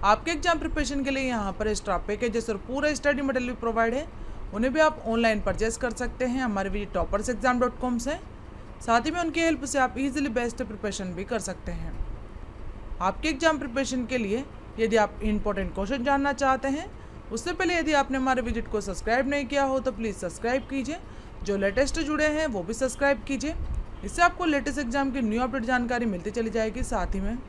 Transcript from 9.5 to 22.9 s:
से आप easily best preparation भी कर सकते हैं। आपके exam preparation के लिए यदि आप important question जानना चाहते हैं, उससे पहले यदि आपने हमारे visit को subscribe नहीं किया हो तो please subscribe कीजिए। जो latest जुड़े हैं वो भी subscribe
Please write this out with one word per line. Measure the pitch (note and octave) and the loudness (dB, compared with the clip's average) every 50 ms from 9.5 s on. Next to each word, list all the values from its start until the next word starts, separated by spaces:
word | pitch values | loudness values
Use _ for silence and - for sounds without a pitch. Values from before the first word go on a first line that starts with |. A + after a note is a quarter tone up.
| D#4+ B3+ D4 | 2 2 -2
से | C4 - C#4 | 0 2 2
आप | C4 B3+ G3+ A3+ | 2 2 2 0
easily | C4+ C#4+ B3 D4+ C#4 C#4+ | -2 0 0 0 -2 0
best | A3 B3 A#3+ A#3+ A3+ - | 0 0 0 0 -2 -4
preparation | B3+ F#3+ G#3+ G#3 - G#3 F#3+ - G3 F#3 | -6 -6 -6 -4 -4 -4 -2 -2 -4 -6
भी | F3 E3+ G3+ | -4 -6 -4
कर | - B3 A3 | -4 -4 -4
सकते | F#3+ - F3+ - - - | -2 -4 -8 -6 -8 -6
हैं। | E3+ E3 D#3+ D#3+ D#3 - - - - - - - - - - - - - - - - - - - - - | -6 -4 -4 -4 -4 -4 -4 -4 -6 -8 -10 -12 -12 -12 -12 -12 -12 -10 -10 -10 -8 -10 -8 -8 -6 0
आपके | F3+ F#3+ G3 - - D#4 | 0 0 0 0 -2 -2
exam | D#4 C4+ E4 D#4+ D#4+ C#4 | 0 4 4 4 4 4
preparation | C#4 B3 A3+ C4+ C4+ - C4 B3+ B3 | -2 -4 -2 -2 -2 0 -2 -4 -2
के | G#3+ B3+ B3+ | -2 -2 -2
लिए | A3+ F#3+ G3+ B3 C#4+ - - - - - - - | 0 0 0 -2 -4 -6 -12 -14 -14 -12 -2 -2
यदि | A3+ A3 G#3+ | 0 4 6
आप | A3 G#3 G3+ - - - | 4 4 4 0 -2 0
important | A3 G#3+ G#3 G3+ G#3 G3+ G3 F#3+ F3+ - | 0 0 2 0 0 0 -2 -2 -4 -2
question | F#3+ F#3+ F#3+ C4+ C4+ A#3+ | -4 -2 -2 0 0 2
जानना | C#4+ C#4 C#4 C#4 C#4+ C#4 | 2 4 4 4 2 2
चाहते | C#4 C#4 C4+ C4 C4 C4 C4+ | 2 4 4 4 4 2 -2
हैं, | C4+ D4+ F4+ G4 - - - - - - - - | -2 -2 -4 -8 -10 -14 -16 -14 -14 -14 -10 -6
उससे | G#3+ A3+ - F4 | -6 -4 -2 -4
पहले | F4+ D#4+ F#4+ E4+ F4+ E4+ | -2 0 2 2 2 2
यदि | D#4+ D4 D#4 | 2 4 4
आपने | C#4+ C4+ C4+ B3+ C4+ | 4 4 4 0 0
हमारे | C4 C4 C4 B3+ | 2 2 2 2
visit | A#3 A#3 A#3 A#3 A3 - | 0 0 -2 -2 -2 -2
को | - G#3+ | -2 -4
subscribe | G3+ G3+ F#3 - - A3 A3+ B3+ C4+ C4+ | -2 -2 -6 -4 0 2 2 2 2 2
नहीं | C#4+ C#4+ C#4+ | 0 -2 -2
किया | - C#4+ C#4+ C#4 | 0 2 2 2
हो | C4+ C4 C4+ | 2 2 0
तो | - C4 | 0 -2
please | G#3+ G3+ A3+ A3 F#3+ | -2 -2 -4 -4 -4
subscribe | - - F3 E3 - - A#3 B3 C4+ - - | -4 -6 -6 -6 -2 -2 0 0 0 -2 -2
कीजिए। | C4+ C4+ B3 A3+ D#4 F4+ - - - - - - - - | -4 -2 -2 -2 -4 -6 -8 -12 -14 -14 -14 -14 -12 -8
जो | - G3+ G3+ G3 | -4 -2 0 2
latest | G3 G3 G3 A#3+ C#4 C4 - D#4+ | 2 2 4 4 2 2 2 -2
जुड़े | D#4+ C#4+ D4+ D4+ D4+ D4+ | 0 0 2 2 2 2
हैं | D4+ D#4 D#4 D4+ | 2 2 0 0
वो | A3+ G3 | -2 -2
भी | E3+ E3+ A3+ | -4 -4 -2
subscribe | A3+ C4 B3+ | -2 -2 -2